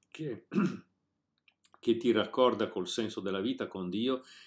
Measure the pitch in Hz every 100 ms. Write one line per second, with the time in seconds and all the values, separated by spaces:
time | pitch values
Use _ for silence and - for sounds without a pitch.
0 | _ - 151 107 - - 180 - - _
1 | _ _ _ _ _ _ - _ - 113
2 | 123 110 - - 123 107 104 98 90 -
3 | 208 113 98 95 113 131 98 95 90 104
4 | 123 131 - -